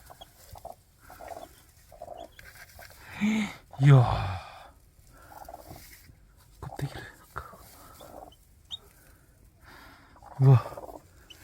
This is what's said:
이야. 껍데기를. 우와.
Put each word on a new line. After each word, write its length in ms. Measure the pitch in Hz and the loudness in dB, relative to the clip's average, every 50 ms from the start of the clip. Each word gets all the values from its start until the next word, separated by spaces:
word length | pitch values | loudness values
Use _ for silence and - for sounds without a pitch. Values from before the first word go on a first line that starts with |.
| - - - - - - - - - - - - - - - - - - - - - - - - - - - - - - - - - - - - - - - - - - - - - - - - - - - - - - - - - - - - - - - 151 202 214 220 220 208 - - - - - - - | -20 -20 -20 -20 -20 -20 -20 -20 -20 -20 -20 -18 -18 -18 -18 -20 -20 -20 -20 -20 -20 -20 -20 -18 -16 -14 -14 -14 -16 -18 -20 -20 -20 -20 -20 -20 -20 -20 -20 -18 -16 -16 -14 -16 -16 -18 -20 -20 -20 -20 -20 -20 -20 -20 -20 -20 -20 -20 -20 -20 -20 -16 -4 0 0 2 2 2 0 -2 -6 -12 -18 -14 0 6
이야. 600 | 135 143 139 127 117 110 - 107 101 92 92 90 - - - - - - - - - - - - - - - - - - - - - - - - - - - - - - - - - - - - - - - - - - - - | 10 10 10 10 10 6 4 0 0 -2 -4 -6 -10 -14 -18 -20 -20 -20 -20 -20 -20 -20 -20 -20 -20 -20 -20 -20 -20 -20 -20 -20 -20 -18 -18 -18 -18 -18 -20 -20 -20 -20 -20 -20 -20 -20 -20 -20 -20 -20 -20 -20 -20 -20 -18 -14
껍데기를. 420 | - 139 - - 143 135 - - - - - - - - - - - - - - - - - - - - - - - - - - - - - - - - - - - - - - - - - - - - - - - - - - - - - - - - - - - - - - - - - - - - - - | -14 -12 -8 -8 -8 -8 -8 -12 -14 -16 -18 -20 -20 -16 -14 -14 -14 -14 -16 -20 -20 -20 -20 -20 -20 -20 -20 -20 -20 -20 -18 -18 -18 -20 -20 -20 -20 -20 -20 -20 -18 -16 -16 -16 -16 -20 -20 -20 -20 -20 -20 -20 -20 -20 -20 -20 -20 -20 -20 -20 -20 -20 -20 -20 -20 -20 -20 -20 -20 -20 -20 -20 -20 -10 0 6
우와. 220 | 131 135 131 113 - - - - - - - - - - - - - - - - | 8 10 10 10 8 2 -8 -14 -14 -14 -16 -18 -20 -20 -20 -20 -20 -20 -20 -20